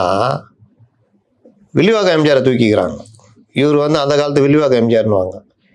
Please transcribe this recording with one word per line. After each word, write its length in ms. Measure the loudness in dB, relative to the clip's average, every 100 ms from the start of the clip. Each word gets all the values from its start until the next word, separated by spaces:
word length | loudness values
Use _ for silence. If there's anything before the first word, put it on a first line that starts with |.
| -2 -2 -4 -6 -10 _ _ _ _ _ _ _ _ _ -20 _ _
வில்லிவாக்கம் 400 | -2 0 2 0 0
எம் 80 |
ஜி 60 | 2
ஆரை 100 | 2
தூக்கிக்கிறாங்க. 540 | 2 0 2 2 -2 -6 -20 -20 _ _ _ -2
இவர் 200 | 0 0
வந்து 220 | 0 -2
அந்த 160 | 0 -2
காலத்து 280 | 0 0
வில்லிவாக்கம் 360 | 2 2 2 0
எம் 80 | 2
ஜி 40 | 0
ஆர்னுவாங்க. 380 | 0 -2 -4 -10 _ _ _